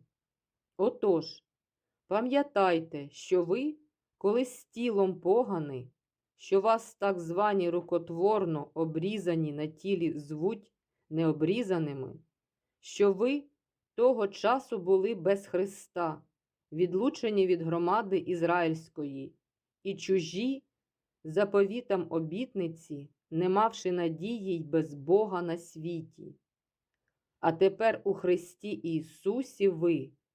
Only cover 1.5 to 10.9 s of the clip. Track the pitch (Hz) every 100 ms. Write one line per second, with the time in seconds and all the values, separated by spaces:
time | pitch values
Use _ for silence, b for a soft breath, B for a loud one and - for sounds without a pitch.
1.5 | _ _ _ _ _ - 202 247 277 285
2.5 | 202 190 165 165 147 143 - - 180 170
3.5 | 226 302 302 _ _ _ _ 196 240 254
4.5 | - - 226 240 202 190 175 175 226 214
5.5 | 175 147 127 127 _ _ _ _ _ -
6.5 | 196 214 226 - - 202 180 165 175 208
7.5 | 196 175 175 170 175 165 165 196 214 185
8.5 | 151 - 160 160 160 190 214 175 165 156
9.5 | 147 151 156 196 185 165 147 143 151 190
10.5 | 220 - _ _